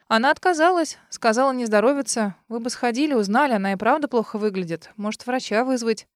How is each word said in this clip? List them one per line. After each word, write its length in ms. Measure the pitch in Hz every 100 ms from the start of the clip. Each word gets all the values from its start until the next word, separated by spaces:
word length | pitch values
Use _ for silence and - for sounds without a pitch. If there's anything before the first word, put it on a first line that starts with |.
| -
Она 240 | 220 262
отказалась. 640 | 302 370 330 330 359 311 - _
Сказала, 420 | - 233 220 269
не 140 | 254 233
здоровится. 720 | 208 220 285 277 - 208 175 -
Вы 120 | 226
бы 100 | 233
сходили, 420 | - 247 233 302
узнали, 400 | 262 196 226 294
она 200 | 220 190
и 40 | 196
правда 300 | 214 302 294
плохо 320 | 240 214 214
выглядит. 540 | 214 190 175 165 - -
Может, 300 | 208 214 -
врача 380 | 254 - 214
вызвать? 420 | 254 262 226 220 -